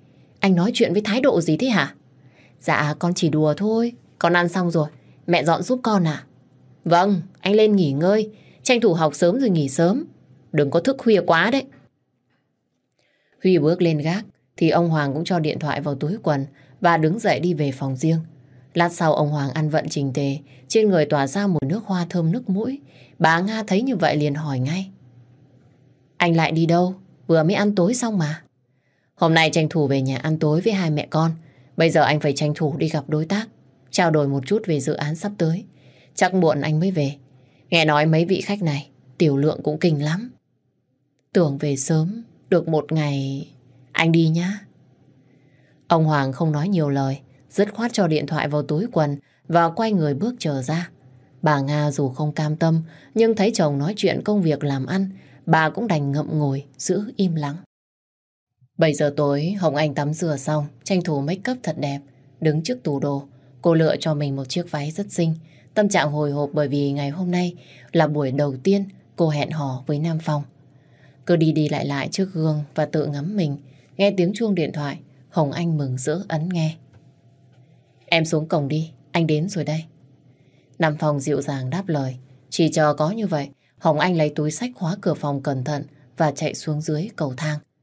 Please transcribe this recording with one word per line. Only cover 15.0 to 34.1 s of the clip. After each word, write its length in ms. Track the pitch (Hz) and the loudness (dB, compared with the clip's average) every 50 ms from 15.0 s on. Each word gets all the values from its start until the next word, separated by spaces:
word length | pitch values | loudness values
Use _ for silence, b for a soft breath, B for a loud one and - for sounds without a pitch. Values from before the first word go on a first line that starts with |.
| 147 143 135 | 0 0 -2
cũng 100 | 151 170 | -4 -4
cho 160 | - 185 170 | -2 -2 -2
điện 200 | 156 156 - - | -2 -2 -4 -4
thoại 220 | - 147 - - | -4 -4 -4 -4
vào 140 | 143 151 139 | -4 -4 -4
túi 220 | 131 147 147 196 226 - | -4 -4 -4 -4 -4 -2
quần 220 | 170 147 139 135 143 b b b b b _ | -2 -2 -2 -2 -6 b b b b b _
và 160 | - 170 170 160 | 2 2 4 4
đứng 220 | 156 156 180 233 | 2 2 0 0
dậy 200 | - 202 151 120 | 0 0 0 2
đi 140 | 160 180 175 | 0 0 0
về 180 | 147 151 139 | 0 -2 -2
phòng 240 | 127 - 143 135 131 | -2 -4 -4 -6 -4
riêng. 240 | 127 - 160 165 160 160 - b b b b b b b b - | -2 0 0 0 0 -2 -6 b b b b b b b b -2
Lát 160 | 175 170 170 | -2 0 0
sau 240 | 170 - 175 160 147 | 0 0 2 2 2
ông 160 | - 151 147 | 2 2 0
Hoàng 200 | 151 147 139 139 | 0 -2 -4 -4
ăn 200 | - 160 151 151 | -2 -2 -2 0
vận 200 | 151 160 - - | 0 -2 -2 -4
chỉnh 240 | - 147 139 135 127 | -4 -4 -4 -4 -2
tề, 240 | 147 143 139 139 B B B B B B - | -2 -2 -2 -4 B B B B B B -2
trên 220 | - 220 214 208 | 2 2 4 4
người 160 | 190 165 151 | 4 4 2
tỏa 220 | 147 160 143 139 135 | 2 2 0 0 0
ra 200 | - 196 202 202 | -2 -2 0 0
mùi 140 | 175 147 135 135 | 0 0 -2 -2
nước 160 | 175 226 208 | -4 -4 -4
hoa 200 | - 190 180 170 160 | -4 -4 -4 -2 -2
thơm 220 | - 180 160 160 | -2 0 0 0
nức 180 | 180 254 - - | 0 -2 -2 -4
mũi. 320 | 185 196 226 247 269 277 B B B B B B B - | -2 -2 -2 -4 -6 -8 B B B B B B B 0
Bà 200 | 160 160 165 170 | 2 2 2 2
Nga 240 | 185 208 220 220 214 - | 0 -2 -4 -6 -4 -2
thấy 140 | 185 196 | 0 0
như 140 | 247 269 254 | 0 0 0
vậy 220 | 175 170 156 - 147 | 0 0 0 2 2
liền 180 | 147 147 143 | 0 0 -2
hỏi 240 | 151 156 147 135 127 | -4 -4 -4 -2 -2
ngay. 300 | 127 139 165 185 196 - - - - - _ - - _ _ _ _ _ _ _ _ _ _ _ _ _ _ _ _ _ _ - | -2 -2 -2 -4 -6 -8 -12 -20 -20 -20 _ -20 -20 _ _ _ _ _ _ _ _ _ _ _ _ _ _ _ _ _ _ -2
"Anh 180 | 180 170 165 | 0 2 2
lại 160 | 165 160 - | 2 2 2
đi 140 | 160 160 165 | 2 2 2
đâu? 280 | 160 170 170 180 180 190 - - - _ _ - - | 4 4 4 2 2 -2 -6 -14 -20 _ _ -2 2
Vừa 160 | 165 160 156 | 2 4 4
mới 100 | 160 202 | 2 2
ăn 220 | - 208 208 208 | 2 2 2 2
tối 180 | 196 170 196 247 | 2 2 2 0
xong 240 | 247 247 226 214 190 | 0 -2 -2 -2 -2
mà." 260 | 160 147 160 - - _ _ _ _ _ _ _ _ _ _ _ _ _ _ | -2 -2 -4 -8 -12 _ _ _ _ _ _ _ _ _ _ _ _ _ _
"Hôm 180 | - 175 165 160 | 0 2 2 4
nay 160 | 165 160 156 156 | 4 4 4 4
tranh 160 | 170 156 151 | 2 0 0
thủ 180 | - 165 147 131 | 2 0 0 2
về 140 | 139 139 | 2 0
nhà 160 | 131 135 135 127 | 0 0 -2 -2
ăn 220 | - 156 160 156 | -2 -2 -2 0
tối 220 | 160 151 151 165 | 2 2 2 2
với 120 | 196 226 214 | 2 0 0
hai 180 | 190 180 160 | 0 0 0
mẹ 160 | 151 147 - - | 0 -2 -2 -2
con. 220 | - 156 160 165 160 B B B B B B B B - | 0 0 2 0 0 B B B B B B B B 0
Bây 120 | 165 165 | 2 4
giờ 140 | - 165 143 | 4 4 4
anh 160 | - 151 151 | 4 2 2
phải 140 | 147 151 139 | 0 0 0
tranh 200 | - 151 147 147 | 0 -2 -2 -2
thủ 240 | - 160 147 156 - | -2 -2 -2 -2 -2
đi 120 | 165 156 | -2 -2
gặp 140 | 160 151 - - | -2 -4 -4 -2
đối 180 | 151 151 160 | -2 -2 -2
tác, 220 | 160 190 208 226 - - _ _ _ _ _ _ _ | -2 -2 -4 -4 -6 -10 _ _ _ _ _ _ _
trao 200 | - - 180 165 | -2 0 2 2